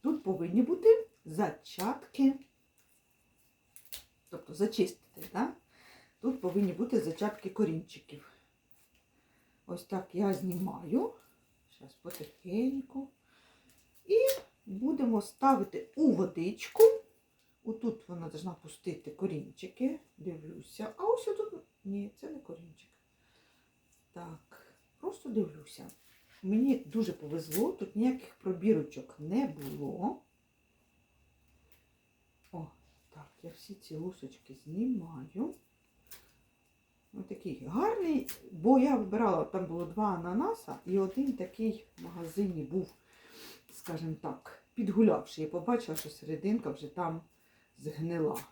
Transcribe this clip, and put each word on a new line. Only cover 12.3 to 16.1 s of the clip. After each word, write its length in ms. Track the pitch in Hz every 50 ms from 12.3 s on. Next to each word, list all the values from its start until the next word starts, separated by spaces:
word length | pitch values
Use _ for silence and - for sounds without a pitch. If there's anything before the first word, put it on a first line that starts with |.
| - _ _ 185 175 214 240 262 269 277 262 - - 269 269 269 _ _ _ _ _ _ _ _ _ _ _ _ - _ _ _ _ - _
І 100 | - 392 453 523 539 539 - - - _ _ _
будемо 560 | 220 190 196 233 294 311 269 269 233 226 208 202
ставити 680 | - - _ - 269 269 262 - - - - - - -
у 160 | - 311 277